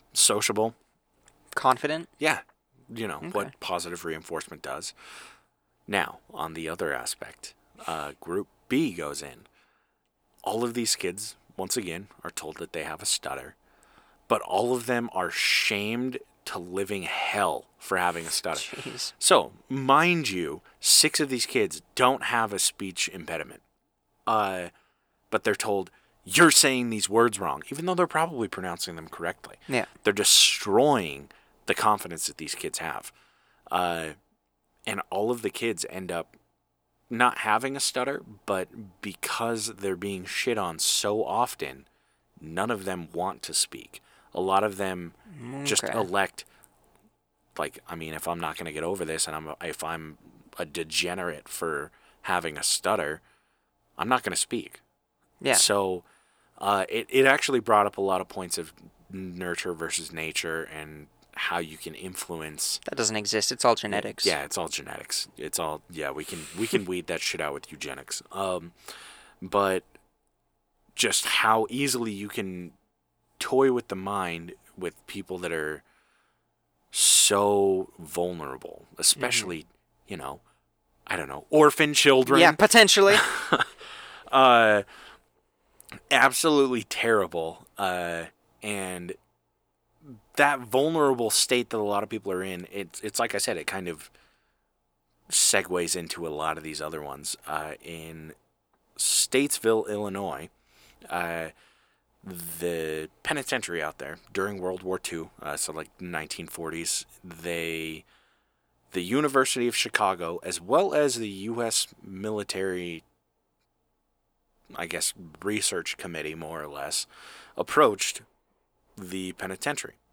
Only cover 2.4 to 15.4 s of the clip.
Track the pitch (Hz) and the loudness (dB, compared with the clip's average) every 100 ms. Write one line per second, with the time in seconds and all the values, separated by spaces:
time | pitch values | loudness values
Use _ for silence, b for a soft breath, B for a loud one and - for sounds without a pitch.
2.4 | - _ _ _ - 113 110 76 82 98 | -4 _ _ _ -16 -8 -8 -8 -4 -4
3.4 | 101 - - 90 87 85 85 80 - 82 | -4 -8 -6 -4 -4 -6 -6 -8 -6 -8
4.4 | - 80 - 67 - - B B B B | -8 -12 -10 -8 -10 -14 B B B B
5.4 | B _ _ _ - 101 71 - - - | B _ _ _ -2 0 0 -4 -16 -8
6.4 | 80 80 80 82 80 65 60 - - - | -8 -6 -8 -4 -2 -2 -4 -8 -12 -16
7.4 | - - _ - - 80 73 69 - 90 | -20 -20 _ -14 -8 -6 -8 -12 -6 -6
8.4 | 98 _ _ 127 160 85 76 71 73 62 | -6 _ _ 0 0 -2 -6 -8 -12 -16
9.4 | - _ _ _ _ _ _ _ _ _ | -20 _ _ _ _ _ _ _ _ _
10.4 | - 107 120 117 113 - 90 95 104 - | -4 -2 0 0 0 0 -2 -6 -10 -14
11.4 | _ - 95 - 95 82 104 - - - | _ -10 -6 -4 -4 -8 -12 -16 -12 -10
12.4 | 76 78 85 82 78 78 - - - 67 | -12 -10 -10 -8 -8 -6 -4 -4 -4 -10
13.4 | 65 - b b b b b b - 117 | -10 -20 b b b b b b 0 0
14.4 | - 95 120 123 117 123 117 92 90 - | 2 2 2 0 0 -2 0 -2 -2 0